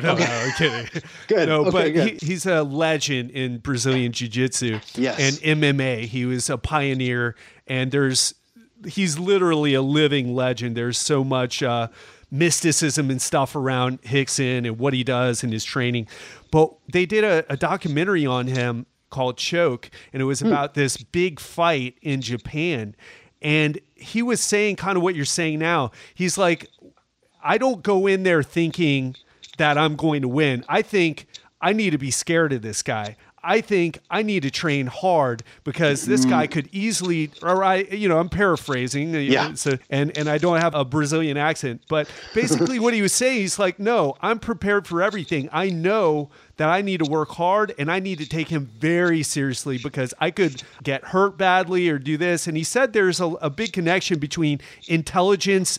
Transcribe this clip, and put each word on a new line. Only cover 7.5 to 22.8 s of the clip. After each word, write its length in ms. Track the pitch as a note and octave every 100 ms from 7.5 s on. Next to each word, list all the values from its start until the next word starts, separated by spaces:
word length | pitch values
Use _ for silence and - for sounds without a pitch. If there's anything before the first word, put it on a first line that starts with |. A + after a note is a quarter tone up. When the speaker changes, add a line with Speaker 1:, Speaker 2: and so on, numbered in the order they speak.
| - -
Speaker 1:
and 240 | C3 B2+
there's, 420 | C#3+ C3+ B2+ - - _ _ _ _ F#3+
he's 300 | G3 F#3 D3
literally 540 | F3+ G3 F3 D#3 D3
a 80 | C3+
living 520 | C3+ D3+ D3+ C#3+ B2 B2+
legend. 400 | B2+ A#2+ A#2+ A#2
There's 200 | A#2+ A#2
so 260 | - C#3+ C3+
much, 360 | C3 B2+ -
uh, 240 | C3 A#2 A2+ - - - _
mysticism 800 | C#3 E3+ - E3 C#3+ D#3 D#3 C3+
and 120 | B2+
stuff 340 | - D3+ C3 D3+
around 460 | C3 B2+ B2+ C3
Rickson 640 | G#2+ C#3 C3 - B2+ B2+ A#2+
and 100 | A2+
what 160 | C#3
he 100 | C3
does 400 | B2 B2 B2+ A#2
and 100 | B2
his 100 | A2
training. 440 | - C3+ B2 A#2+ A2 - - - _
But 220 | D#3 D#3 - -
they 140 | F3+ F3+
did 180 | G#3+
a, 220 | G#3+ E3 D#3
a 40 | C#3
documentary 680 | D#3+ F#3+ E3 C#3+ F#3 F3+ C#3
on 220 | B2+ B2
him 380 | B2+ B2 A#2 - _ _
called 280 | C3+ B2+ A#2+
Choke, 520 | - E3+ E3 A#2+ - - -
and 100 | C3+
it 40 | C3+
was 160 | C3+
Speaker 2:
Hmm. 60 | A3
Speaker 1:
about 260 | C#3+ C#3+
this 240 | C#3+ C3+ -
big 420 | - F3 F3+ C#3
fight 560 | - - E3+ D3 B2 -
in 200 | D3+ C3+
Japan. 760 | A#2 A#2+ - D3+ F3 C3+